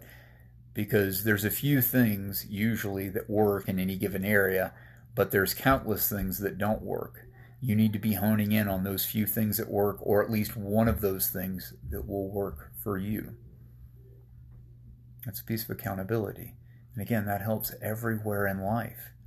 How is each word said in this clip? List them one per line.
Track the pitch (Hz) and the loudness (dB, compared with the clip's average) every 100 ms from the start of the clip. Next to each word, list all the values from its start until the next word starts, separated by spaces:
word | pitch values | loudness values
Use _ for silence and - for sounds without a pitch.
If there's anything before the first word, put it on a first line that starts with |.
| - - - - - - - | -8 -20 -20 -20 -20 -20 -10
because | - 104 107 98 95 | -6 2 2 2 2
there's | 110 104 104 | 2 2 2
a | |
few | - 143 139 | 0 2 2
things | 120 127 113 101 98 95 113 | 4 4 2 2 -4 -8 -6
usually | 98 113 107 104 98 98 | -2 0 0 -2 -4 -4
that | 95 - | -4 0
work | 104 107 98 95 | 4 4 4 0
in | 95 | -2
any | 92 92 | -2 -2
given | 98 95 | -2 0
area, | 98 104 95 92 92 - - - - | 2 4 6 4 0 -4 -20 -20 -6
but | - 98 | 0 2
there's | 104 95 | 4 2
countless | - 135 135 107 92 - | 2 2 2 2 -2 -2
things | 101 95 92 | -2 -4 -2
that | 98 92 | -4 -2
don't | 104 107 | 0 -2
work. | 98 95 - - - - - - | -4 -6 -8 -12 -20 -20 -20 -6
You | 127 | 0
need | 104 110 | 4 4
to | 107 | 4
be | 110 | 0
honing | 98 104 107 104 | 2 2 2 4
in | 107 101 | 2 2
on | 95 | 0
those | 98 98 - | -2 -2 -2
few | 110 | -2
things | 101 - 107 101 | 0 0 0 0
that | - | 0
work, | 101 101 98 | 2 2 2
or | - 104 | 2 4
at | 107 | 4
least | 110 104 117 | 2 0 -4
one | 98 107 113 | 0 4 4
of | 107 | 4
those | 101 95 - | 0 0 -2
things | 95 92 92 - - - | -2 -4 -4 -8 -12 -8
that | 101 - | -8 -6
will | 98 95 | -4 -4
work | 101 98 - - - | -4 -4 -6 -14 -10
for | 104 95 | -6 -4
you. | 98 107 - - - - - - - - - - - - - - - - - - - - | -4 -4 -6 -12 -18 -20 -20 -20 -20 -20 -20 -20 -20 -20 -20 -20 -20 -20 -20 -20 -20 -16
That's | 117 - | -12 -10
a | |
piece | - 110 | -4 -4
of | - | -4
accountability. | - 104 95 95 113 98 - 113 - - - - | -6 -6 -4 -2 -2 -2 -6 -12 -16 -20 -20 -14
And | 107 | -8
again, | 98 117 | -2 0
that | 101 101 | 0 -2
helps | 107 107 - - | -2 -2 -4 -6
everywhere | 107 110 117 110 107 101 101 | -6 -4 -2 -2 -2 0 0
in | 98 | 0
life. | 95 117 107 - - - | -2 -2 -4 -10 -18 -18